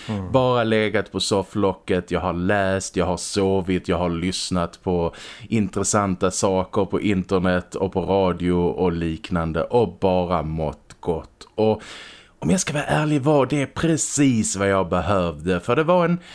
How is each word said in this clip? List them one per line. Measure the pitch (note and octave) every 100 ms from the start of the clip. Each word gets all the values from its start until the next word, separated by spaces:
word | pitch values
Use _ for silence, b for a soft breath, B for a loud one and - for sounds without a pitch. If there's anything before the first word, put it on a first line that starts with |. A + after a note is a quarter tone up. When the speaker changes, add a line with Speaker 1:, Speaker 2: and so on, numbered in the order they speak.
| B
Speaker 1:
Mm. | G#2 F#2
Speaker 2:
bara | C3 B2+ B2
legat | A2+ A2 G#2+ G#2 F#2+
på | F#2+
sofflocket, | - G2+ F#2 G#2+ G2 F#2 - F2+ F2+
jag | F2
har | F2+
läst, | F2 F2+ G#2 F#2+ F#2+ - F#2+
jag | F2
har | F2
sovit, | - G#2 F#2+ F#2+ F2+ F#2 -
jag | E2+
har | F2
lyssnat | E2 F2+ F#2 - F#2 E2+ -
på | G2 F2+ E2 B B B A2+
intressanta | A2+ F#2+ G2+ G2 G#2+ G2+ F2+ F#2+
saker | - G2+ F#2+ F#2 A2+
på | F#2+ -
internet | G2+ F#2+ F2+ F#2+ F2+ F2+ -
och | - F#2+
på | F#2
radio | E2+ G2 F#2 E2+ F2
och | F2+ F2 B1 F2+
liknande | E2+ E2 D#2+ - F2 E2 D#2+
och | - B2 G#2 F2
bara | F#2+ F#2 F2 F2
mått | D#2 D#2+ D2+ - _ -
gott. | - D#2+ - _ -
Och | - A2 G#2+ B B B B B _
om | C#3
jag | F#3
ska | -
vara | D3
ärlig | C3 D3 D3+ D3
var | C3+ D3 B2
det | D3 C3+
precis | - E3 D#3 - - C#3+ A2+ G#2 F#2+
vad | G2
jag | G2 F2
behövde, | F2+ E2 G2 F2 D2 E2 F2+
för | - C3
det |
var | D#3 F3+
en, | E3+ F3 B